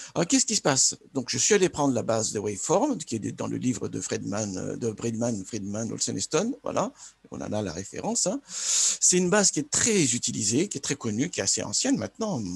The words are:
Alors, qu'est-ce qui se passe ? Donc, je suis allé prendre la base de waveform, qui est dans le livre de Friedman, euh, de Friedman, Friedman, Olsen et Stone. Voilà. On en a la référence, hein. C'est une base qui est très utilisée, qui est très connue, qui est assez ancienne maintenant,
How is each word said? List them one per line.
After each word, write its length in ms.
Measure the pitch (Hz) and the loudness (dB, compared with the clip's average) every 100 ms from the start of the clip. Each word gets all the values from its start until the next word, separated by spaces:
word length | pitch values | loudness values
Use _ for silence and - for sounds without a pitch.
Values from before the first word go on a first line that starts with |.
| - - | -6 -2
Alors, 120 | 175 | 2
qu'est-ce 200 | 269 - | 2 2
qui 80 | 214 | 2
se 60 | |
passe ? 360 | - 135 - - - | 2 4 2 0 -6
Donc, 160 | 135 120 | -6 -2
je 80 | 123 | 0
suis 160 | - | 4
allé 160 | 202 180 | 6 4
prendre 240 | - 143 | 4 2
la 80 | 117 | 2
base 300 | 98 113 113 | 2 0 0
de 80 | 110 | -2
waveform, 580 | 104 101 - 175 302 208 | -2 -4 2 2 4 0
qui 180 | - 110 | -4 -4
est 160 | 113 | -4
dans 140 | - 113 | -6 -6
le 120 | 113 | -2
livre 320 | 123 117 107 | 0 0 -4
de 120 | 104 | -6
Friedman, 560 | - 110 104 101 104 92 | -4 -4 -2 -2 -2 -4
euh, 180 | 101 98 | -6 -4
de 160 | 117 | -4
Friedman, 540 | 101 120 110 120 107 92 | -2 -4 -2 -2 -2 -6
Friedman, 460 | 110 98 104 113 | -8 -6 -6 -6
Olsen 260 | 104 - - | -4 -4 -4
et 20 | |
Stone. 360 | - 156 226 - | -2 0 0 -4
Voilà. 280 | - - 202 - - _ - | -4 -2 -2 -6 -20 _ -14
On 100 | - | -10
en 140 | - | -4
a 80 | 104 | -4
la 100 | 101 | -4
référence, 540 | 80 98 - 170 233 180 | -6 -10 -8 -4 -2 -2
hein. 160 | 269 - | -2 -8
C'est 680 | - - - - - - 180 | -6 -2 2 0 2 4 4
une 120 | 180 | 4
base 220 | 208 190 | 4 4
qui 80 | - | 0
est 100 | 143 | -2
très 460 | - 247 208 135 117 | 0 4 4 4 2
utilisée, 520 | - - 101 127 202 | -2 -2 0 2 0
qui 120 | - | -2
est 20 | |
très 140 | - 139 | -4 -4
connue, 340 | 113 107 160 | -2 -2 -2
qui 120 | - | 0
est 20 | |
assez 180 | 98 - | 0 0
ancienne 340 | - 104 262 254 | 0 0 2 0
maintenant, 460 | 101 - 220 147 95 | -2 -4 -4 -2 -4